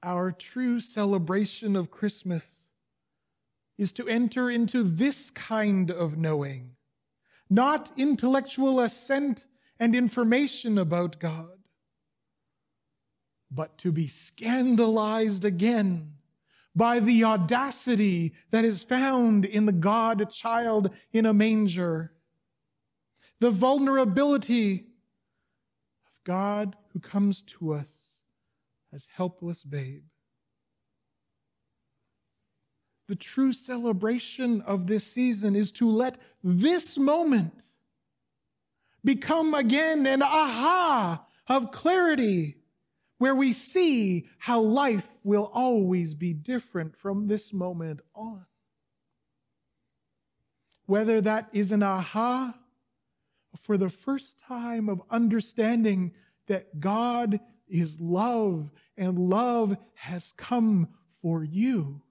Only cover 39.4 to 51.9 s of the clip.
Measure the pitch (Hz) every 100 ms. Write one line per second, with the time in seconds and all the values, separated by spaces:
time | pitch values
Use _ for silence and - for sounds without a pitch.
39.4 | 320 302 240 269 320 311 269 269 277 311
40.4 | 302 226 277 370 349 269 190 165 - _
41.4 | _ 269 240 - 320 370 349 302 233 185
42.4 | 151 143 _ _ _ _ _ _ 254 269
43.4 | 269 233 - 370 349 262 202 180 - _
44.4 | - 240 220 240 285 214 - - 202 208
45.4 | 208 233 254 240 185 185 170 151 175 160
46.4 | 151 247 - 185 160 _ 202 196 208 208
47.4 | - 196 180 175 165 151 _ - 220 208
48.4 | 180 _ _ _ _ _ _ _ _ _
49.4 | _ _ _ _ _ _ _ _ _ _
50.4 | _ _ _ _ - 196 220 220 208 214
51.4 | 220 208 202 208 202